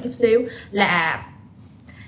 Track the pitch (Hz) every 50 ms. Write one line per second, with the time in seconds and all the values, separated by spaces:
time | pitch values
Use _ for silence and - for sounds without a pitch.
0 | - 247 - - 240 226 220 240 254 - - - - - 202 202 196 170 175 175
1 | 160 160 131 - - - - - - - - - - - - - - - - -
2 | -